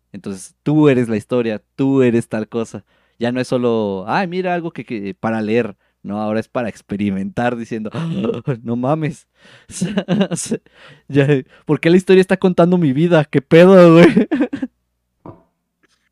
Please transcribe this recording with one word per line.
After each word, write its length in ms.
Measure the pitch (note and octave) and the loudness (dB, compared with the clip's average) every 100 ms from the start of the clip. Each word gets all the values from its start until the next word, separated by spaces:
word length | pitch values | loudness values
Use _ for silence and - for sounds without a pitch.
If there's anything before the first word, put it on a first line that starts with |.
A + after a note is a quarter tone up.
| _ | _
Entonces, 420 | G2+ G2+ F#2+ - _ | -18 -14 -14 -16 _
tú 260 | - D3+ D3+ | -2 2 4
eres 200 | B2+ A#2 | 2 0
la 80 | A2 | -4
historia, 460 | - B2 A2+ G#2 - - | -4 -4 -4 -6 -10 -6
tú 260 | C3+ C3+ | -2 0
eres 260 | B2 A#2 A2+ | 2 0 -2
tal 200 | A2 G#2+ | -8 -8
cosa. 360 | A#2 A2 G#2+ - _ _ _ | -8 -10 -12 -20 _ _ _
Ya 140 | A#2 | -6
no 80 | B2+ | -6
es 80 | B2+ | -4
solo, 560 | B2+ B2 A2+ G#2 G2 G2+ | -2 -2 -2 -2 -6 -6
"Ay, 180 | C#3 F#3+ | -6 -6
mira 260 | F3+ F#3 | -6 -6
algo 160 | F3 E3 | -6 -8
que, 120 | - | -12
que, 300 | B2 A#2 G2 | -12 -10 -10
para 260 | F#2 A2+ A2+ | -8 -6 -4
leer". 340 | G#2+ A2+ G#2+ G2 _ _ | -2 -2 -4 -8 _ _
No, 180 | G2 G2+ | -12 -8
ahora 160 | G#2+ A2 | -6 -6
es 80 | A2 | -6
para 200 | C3 A#2 | -8 -8
experimentar 880 | - - G2+ G#2 F#2+ G2 F#2+ A#2+ B2 | -10 -10 -6 -4 -4 -6 -6 -4 -4
diciendo, 340 | A2+ A2+ G#2+ | -8 -10 -10
"Ah, 160 | - E3 F3 G#3+ B2 A#2+ A#2+ | -10 -8 -6 -6 -6 -6 -8
no 140 | A#2 A#2+ | -6 -6
mames". 500 | B2 D#3 D3+ C#3+ _ _ _ - - | -2 -4 -4 -10 _ _ _ -20 -20
<laughs> 920 | - F3 G#3 F#3 F#3+ F#3+ - - - _ _ - _ - | -8 -6 -6 -4 -2 -2 -6 -8 -10 _ _ -20 _ -4
Ya, 180 | C3+ C#3 C#3+ C3 _ | 0 2 0 -2 _
¿por 160 | - D3 | -4 -2
qué 100 | E3 | 2
la 60 | F#3 | 2
historia 240 | F#3+ F#3 | 4 2
está 160 | F#3 F#3 | 4 0
contando 420 | F#3+ F3+ E3+ F3+ | 0 2 2 2
mi 140 | D#3+ | 0
vida? 320 | C3 E3+ E3+ | 0 2 2
¿Qué 160 | D3 - | 0 -2
pedo, 520 | - E3 F3+ F#3+ F3 | 2 6 8 8 8
güey? 120 | E3 F3 | 8 6
<laughs> 640 | A3+ D4+ C#4 B3+ C4+ C4 _ _ _ _ _ - - _ _ _ _ _ _ _ | 4 0 -2 -4 -6 -12 _ _ _ _ _ -20 -20 _ _ _ _ _ _ _